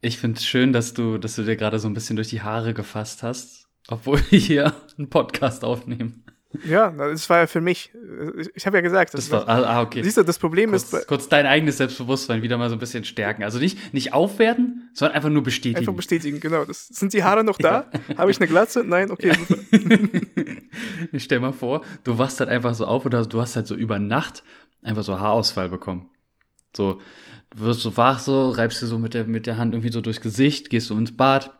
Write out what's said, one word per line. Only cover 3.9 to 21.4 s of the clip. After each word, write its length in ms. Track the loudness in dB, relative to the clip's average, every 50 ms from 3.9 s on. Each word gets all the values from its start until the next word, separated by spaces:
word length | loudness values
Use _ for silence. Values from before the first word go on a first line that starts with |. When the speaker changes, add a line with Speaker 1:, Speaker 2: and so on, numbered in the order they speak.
| -12 -8 -2 2 2 4 6
Speaker 1:
<laughs> 40 | 6
wir 80 | 6 6
hier 340 | 6 6 2 2 2 0 0 -4 -8 -18 -14 -12
einen 120 | -6 0
Podcast 540 | 0 0 0 0 -2 -2 -2 -2 -2 -2 -4
aufnehmen. 640 | -4 -4 -4 -4 -8 -8 -6 -6 -8 -10 -12 -20 -20 -20 _ _ _ -14 -10 -4
Speaker 2:
Ja, 260 | 0 2 4 4 2 0
na, 140 | -2 -4 -4
das 200 | -4 -2 0 4
war 100 | 4 4
ja 80 | 4 4
für 120 | 2 0
mich. 320 | 0 0 0 -2 -4 -12 -18 -20 -18 -16 -12 -12 -10 -10 -10 -10
Ich, 100 | -12 -12 -12
ich 100 | -8 -2
hab 80 | 0 2
ja 60 | 2
gesagt, 340 | 2 4 4 4 2 2 0
das 120 | -6 -4 0
Speaker 1:
Das 20 |
war, 160 | 0 0 2 2
Speaker 2:
war 180 | 2 2 2
Speaker 1:
ah, 140 | 2 2 2
ah, 20 |
okay. 200 | 0 0 -2 -2
Speaker 2:
Siehst 140 | -2 2 4 4
du, 60 | 4
das 160 | 4 2 0
Problem 300 | -2 -2 2 2 2 4
Speaker 1:
Kurz, 120 | 2 0 0
Speaker 2:
ist 80 | -2
bei 100 | -4 -4
Speaker 1:
kurz 260 | -2 -2 -2 -4 0 2
dein 180 | 2 4 4
eigenes 320 | 4 4 4 4 2 0 0
Selbstbewusstsein 640 | 0 -2 -2 -4 -4 -2 -2 -2 -2 -2 -2 -2
wieder 160 | -2 -2 -2 -2
mal 120 | -2 -2
so 60 | -2
ein 40 | -4
bisschen 240 | -6 -6 -8 -8 -8
stärken. 400 | -8 -6 -4 -2 -2 -2 -4 -4
Also 160 | -4 -2 0
nicht, 340 | 0 0 0 -2 -6 -6 -4
nicht 200 | -4 -4 0 2
aufwerten, 760 | 2 2 2 2 4 4 4 4 4 2 0 -2 -6 -12 -14 -4
sondern 220 | 0 0 0 0 0
einfach 120 | 0 2
nur 140 | 2 2 2
bestätigen. 360 | 2 0 -2 -2 -2 -2 0
Speaker 2:
Einfach 140 | 0 -2 -2
bestätigen, 460 | -4 -2 -2 -2 -2 -2 -2 -6 -6
genau. 240 | -4 -2 -2 -2 -2
Das, 240 | -4 -8 -12 -16 -16
sind 240 | -6 -4 -2 -2 0
die 100 | 0 2
Haare 200 | 4 4 4 4
noch 140 | 2 2 2
da? 340 | 4 4 4 2 0 -4 -8 -8
Speaker 1:
<laughs> 80 | -6 -6
Ja. 100 | -2 2
Speaker 2:
Hab 120 | 2 2
ich 80 | 4 4
eine 80 | 2 4
Glatze? 360 | 4 4 4 4 2 0 0
Nein? 260 | 2 2 0 0 0
Okay, 220 | -2 0 2 4 4
super. 280 | 4 4 2 0 0 2 4
Speaker 1:
<laughs> 460 | 4 4 6 6 4 4 4 2 0 -2 -4 -4 -4 -6 -6 -6 -6 -14 -16 -16 -14 -12 -12 -10 -10 -10 -8 -8
Ich 120 | -8 -8 -4
stell 160 | -2 0
mal 140 | 0